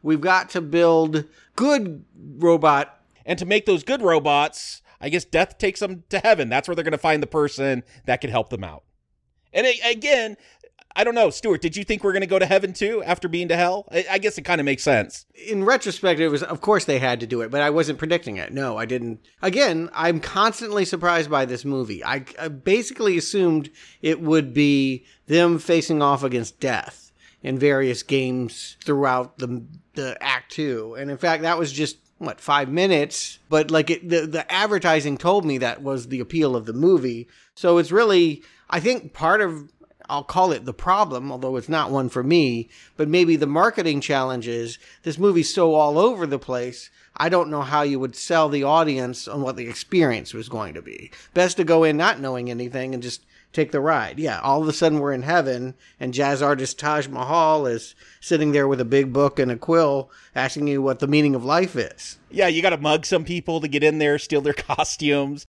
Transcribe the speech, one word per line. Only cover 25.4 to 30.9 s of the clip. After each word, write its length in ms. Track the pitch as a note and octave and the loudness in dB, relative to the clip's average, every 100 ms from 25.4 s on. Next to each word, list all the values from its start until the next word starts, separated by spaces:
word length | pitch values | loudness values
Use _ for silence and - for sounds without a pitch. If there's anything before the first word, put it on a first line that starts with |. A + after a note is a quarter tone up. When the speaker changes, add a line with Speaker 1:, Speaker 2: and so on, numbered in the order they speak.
| F3 E3 | 4 2
Speaker 1:
facing 420 | - E3+ D#3 D#3 | 2 2 2 2
off 220 | C#3+ C#3 | 2 2
against 360 | C3+ B2 A2 _ | 0 -2 -6 _
death 520 | C3+ A2+ - - _ _ _ _ | -4 -4 -6 -18 _ _ _ _
in 140 | - C3 | -8 0
various 440 | C#3+ C3+ C3+ A#2 | 2 2 0 -2
games 720 | - C3+ C3 B2+ A#2 - - - | -2 -2 0 -4 -6 -10 -18 -12
throughout 540 | - C#3+ C#3 B2+ B2 - | -2 0 2 0 -4 -8
the, 260 | B2+ A#2+ C3+ D#3+ _ | -8 -8 -12 -20 _
the 240 | - C3+ - | -10 -10 -6
Act 300 | C3+ B2+ - | -4 -4 -6
Two. 440 | - D3+ A#2+ A2 | -8 -6 -6 -8